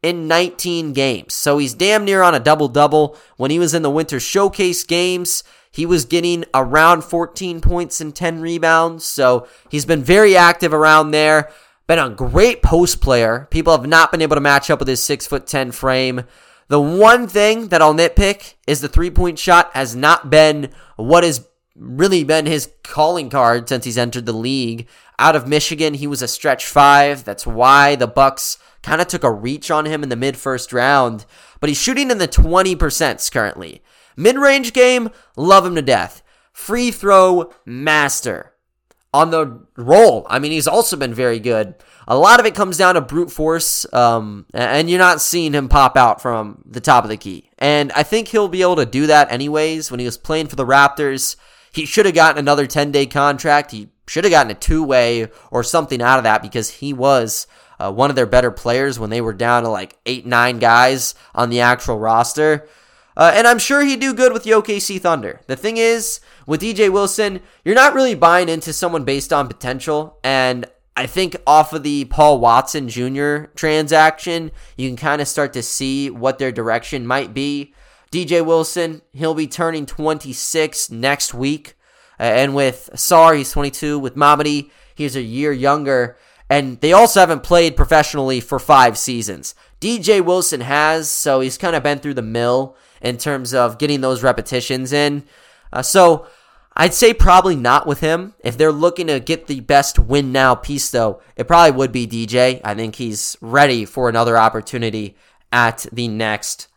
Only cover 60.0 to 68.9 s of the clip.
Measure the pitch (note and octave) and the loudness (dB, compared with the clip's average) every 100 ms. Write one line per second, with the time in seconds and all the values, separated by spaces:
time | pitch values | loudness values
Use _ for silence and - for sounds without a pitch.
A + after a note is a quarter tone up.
60 | A#2 B2+ A#2+ A#2+ B2 A#2 A#2 A#2 B2+ C3+ | -10 -8 -2 0 0 0 4 4 4 2
61 | - - _ - A#2+ A#2+ A#2+ B2 - A2 | -6 -10 _ -4 -2 2 2 0 -4 -4
62 | A2 A2+ A#2+ D3 D#3 D3+ D3+ _ _ _ | 0 0 0 0 0 0 -6 _ _ _
63 | _ - E3 G3+ A#3 A#3 - C#4+ C#4+ B3 | _ 2 4 6 4 2 0 0 0 -2
64 | C4+ A3+ B3+ A3+ G#3+ A3 G#3+ G3+ G3+ F#3 | -4 2 2 2 0 0 0 -6 -6 -4
65 | F3 D#3 G2+ - - F3 G3+ A3+ A3+ A#3 | -2 -2 -6 -14 -12 -8 -6 0 0 0
66 | G#3 - _ _ - D#3+ A3 G3+ G#3 F#3+ | -4 -12 _ _ -6 -6 -4 0 2 2
67 | G3 - G#3 F#3 _ _ E3 A3+ C#4+ C4+ | -2 -2 -4 -6 _ _ 0 4 4 4
68 | C4 F3 E3 F3 F3 D#3+ D#3+ D3+ F3+ | 0 2 2 4 0 -4 -8 -6 -4